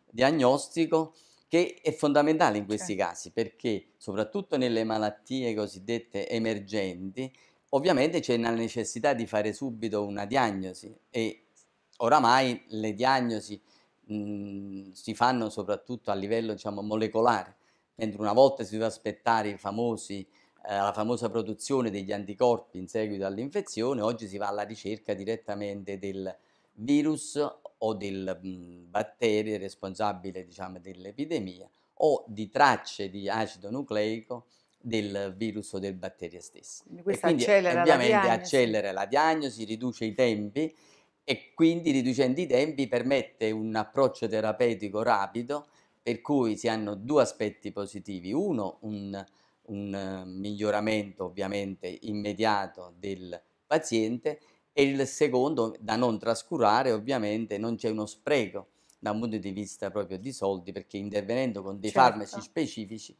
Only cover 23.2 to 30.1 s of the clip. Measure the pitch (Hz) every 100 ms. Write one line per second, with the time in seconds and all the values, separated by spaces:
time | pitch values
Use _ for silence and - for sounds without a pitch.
23.2 | 95 101 135 208 196 - 120 135 107 117
24.2 | 107 98 101 101 104 110 98 107 - 98
25.2 | 98 113 - 101 104 101 98 98 98 98
26.2 | 95 92 _ _ _ - 113 143 151 151
27.2 | - 143 147 - - - 110 107 101 98
28.2 | 95 90 95 92 87 87 87 95 110 -
29.2 | 117 107 107 104 95 - 98 92 107